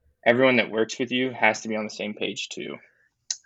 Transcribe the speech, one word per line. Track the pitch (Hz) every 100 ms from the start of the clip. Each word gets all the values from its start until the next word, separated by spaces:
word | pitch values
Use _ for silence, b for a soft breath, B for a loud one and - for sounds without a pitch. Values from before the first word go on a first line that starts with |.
| _ _ -
everyone | 120 131 123
that | 98
works | 110 113 -
with | 123
you | 127 127
has | 117 110 110
to | 110
be | 110
on |
the | 107
same | - 104 104
page | 98 101 -
too. | - - 69 b b b _ _ -